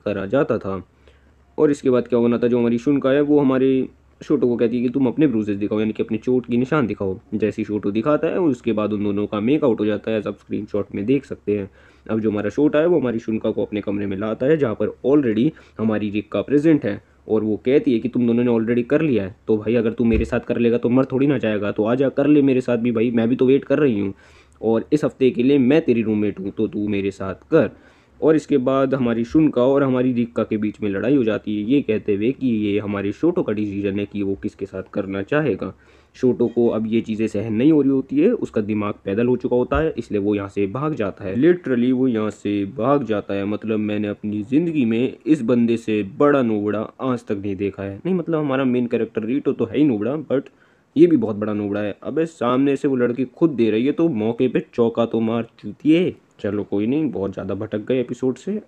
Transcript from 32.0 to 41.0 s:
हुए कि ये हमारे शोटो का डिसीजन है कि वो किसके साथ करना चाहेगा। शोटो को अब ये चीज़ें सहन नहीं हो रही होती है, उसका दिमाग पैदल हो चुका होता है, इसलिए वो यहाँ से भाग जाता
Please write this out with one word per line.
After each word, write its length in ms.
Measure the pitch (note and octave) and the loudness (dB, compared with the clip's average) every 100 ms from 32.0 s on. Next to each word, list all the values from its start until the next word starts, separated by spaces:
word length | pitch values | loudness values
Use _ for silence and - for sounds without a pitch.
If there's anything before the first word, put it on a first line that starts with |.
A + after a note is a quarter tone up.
| G#2+ | -2
हुए 160 | G2 A2 | -2 -2
कि 160 | C3+ C3 | -2 -2
ये 300 | A2 G#2 G2+ | 0 0 -2
हमारे 340 | G#2 G2+ G2 | -2 -4 -4
शोटो 300 | G#2 D#3+ F3 | -2 0 0
का 100 | C3+ | -2
डिसीजन 460 | G#2+ G#2 G2 G2 G2 | -4 -4 -4 -4 -4
है 80 | G2+ | -6
कि 160 | G2+ | -4
वो 120 | G2 | -4
किसके 320 | F#2+ G#2+ - G2 | -4 -8 -10 -12
साथ 160 | F#2 - | -10 -10
करना 300 | G#2 G2 G2 | -8 -6 -6
चाहेगा। 500 | G2 D3 D3+ F#2+ F2+ - _ _ _ - | -2 -2 -2 -4 -6 -12 _ _ _ -2
शोटो 320 | B2+ A#2+ A#2 | 0 2 0
को 200 | A#2 A#2+ | 2 0
अब 180 | G#2 A2 | 0 0
ये 140 | A2+ | -2
चीज़ें 260 | A2 G#2+ A2 | -2 -4 -2
सहन 260 | G2+ A2+ | -4 -4
नहीं 200 | G#2+ C#3 | 2 4
हो 100 | D#3+ | 4
रही 80 | C3+ | 4
होती 280 | C3+ C3 C3+ | 0 0 2
है, 140 | F#3 | 2
उसका 280 | B3 - - | 2 -4 -4
दिमाग 340 | G#2 G#2+ G#2 - | -2 -2 -4 -6
पैदल 220 | - G2 A#2+ | -4 -2 0
हो 100 | B2 | 0
चुका 200 | A#2+ B2 | 0 0
होता 220 | B2 C#3 | 0 0
है, 160 | D#3+ - | -2 -4
इसलिए 220 | - G#2 | -4 -2
वो 140 | G2+ | 0
यहाँ 140 | G#2 G2 | -2 -2
से 180 | G2+ G2 | -4 -2
भाग 280 | A2+ D3+ | -2 -4
जाता 300 | D#3 | -4